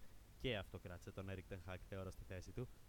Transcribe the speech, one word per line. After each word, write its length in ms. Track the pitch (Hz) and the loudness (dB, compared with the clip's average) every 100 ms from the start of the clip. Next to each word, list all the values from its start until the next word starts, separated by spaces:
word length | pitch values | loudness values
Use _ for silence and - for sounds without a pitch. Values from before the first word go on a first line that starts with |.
| - - - - | 0 -6 -10 2
και 180 | 131 107 | 4 6
αυτό 220 | 95 90 | 4 -2
κράτησε 340 | - 87 - | -4 -4 -2
τον 140 | 101 95 | 0 2
Eric 220 | 95 90 | 2 0
Ten 200 | 95 92 | -2 0
Hag, 40 | 92 - | -2 0
θεωρώ, 220 | 95 92 | 0 0
στη 140 | - | -2
θέση 280 | - 92 - | -2 -2 0
του, 160 | - 123 - | 0 0 -2